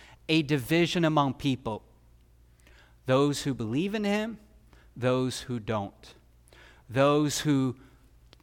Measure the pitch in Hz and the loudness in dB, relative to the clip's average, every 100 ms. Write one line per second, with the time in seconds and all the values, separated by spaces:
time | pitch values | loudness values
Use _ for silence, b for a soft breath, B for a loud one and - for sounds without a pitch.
0 | b b - 160 139 147 113 165 170 180 | b b 0 0 2 -2 2 2 2 2
1 | 160 151 139 - 143 127 117 107 - _ | 2 2 2 0 -2 -2 -4 -8 -12 _
2 | _ _ _ _ _ b b b b b | _ _ _ _ _ b b b b b
3 | - 131 143 139 143 120 110 127 196 214 | 0 2 2 0 -4 -4 -4 -2 -2 -2
4 | 202 208 220 214 - - _ b b - | -2 -2 -4 -10 -18 -20 _ b b -4
5 | 127 127 127 - - 120 104 107 101 - | -2 0 -2 -6 -8 -8 -4 -4 -4 -12
6 | - - _ _ _ b b b - 113 | -20 -20 _ _ _ b b b -6 2
7 | 143 147 147 - 151 139 131 120 b b | 4 4 2 0 0 2 0 -4 b b
8 | b _ _ - | b _ _ -20